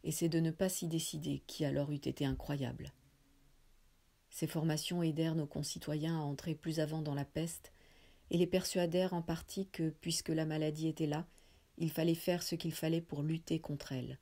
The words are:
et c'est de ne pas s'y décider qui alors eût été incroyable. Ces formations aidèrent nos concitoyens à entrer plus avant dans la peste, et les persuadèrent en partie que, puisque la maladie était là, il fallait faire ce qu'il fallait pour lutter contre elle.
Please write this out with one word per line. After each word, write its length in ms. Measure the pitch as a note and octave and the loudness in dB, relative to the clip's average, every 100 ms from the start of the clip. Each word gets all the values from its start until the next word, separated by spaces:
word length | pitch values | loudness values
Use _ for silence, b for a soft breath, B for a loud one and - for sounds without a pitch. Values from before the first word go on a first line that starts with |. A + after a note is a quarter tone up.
et 80 | D#3 | -4
c'est 180 | D#3 E3+ | 0 2
de 100 | E3 | 4
ne 120 | E3 | 2
pas 180 | D#3+ F#3+ | 2 0
s'y 180 | F#3+ E3+ | 0 -2
décider 560 | E3 - D#3 C#3 C#3 - | -2 -2 -4 -4 -4 -6
qui 180 | - D3 | -2 0
alors 260 | C#3 C#3+ | 0 0
eût 40 | C#3+ | -2
été 300 | C3+ C3 C#3 | -4 0 0
incroyable. 680 | C3+ - C#3+ B2+ B2+ - - - _ _ - - _ _ - - _ _ _ _ | 0 -2 -2 -2 -6 -12 -16 -20 _ _ -20 -20 _ _ -20 -20 _ _ _ _
Ces 180 | - D#3 | -4 -2
formations 560 | D#3+ D#3+ D#3 - F3 | 0 0 0 0 0
aidèrent 320 | E3 D#3 E3 D#3+ | 2 2 2 2
nos 120 | D3 | -2
concitoyens 720 | D3 D3+ - - D3+ D#3+ E3 | -4 -6 -6 -4 0 0 0
à 60 | |
entrer 320 | D3 C#3 F3 D3+ | 0 -2 -4 -4
plus 240 | E3+ D#3 | -2 0
avant 220 | D3+ D#3+ | 0 0
dans 120 | D3+ | -2
la 120 | C#3+ C#3 | -2 -2
peste, 480 | - E3 - - B B B B B B | -4 -4 -6 -16 B B B B B B
et 60 | F3 | 2
les 100 | F3 | 4
persuadèrent 680 | F#3 F#3 F#3 F3 F3+ F#3 | 4 2 2 4 4 2
en 80 | F3 | 0
partie 460 | E3 E3 - - F#3+ | 0 -4 -4 -6 -6
que, 220 | - D#3+ | 0 -2
puisque 400 | D#3 E3 E3 - | 0 -2 -2 0
la 160 | D#3+ D#3 | 2 2
maladie 420 | D#3 D#3 D3+ D#3+ | 2 0 2 -2
était 200 | D#3 D3+ | 0 0
là, 200 | D3+ F3 b b b b - | 0 -4 b b b b -2
il 140 | D#3+ | -2
fallait 240 | D#3 E3 E3 | 2 2 4
faire 260 | - F3 | 2 0
ce 140 | - E3 | 0 -2
qu'il 180 | E3 | -2
fallait 280 | D#3 D#3+ E3 | 0 0 0
pour 200 | E3 D3 | 0 -2
lutter 380 | D3+ D#3+ - D#3+ | 0 0 0 -2
contre 320 | D#3+ D3 - | -2 -6 -4
elle. 260 | C3 B2 C3+ | -4 -4 -10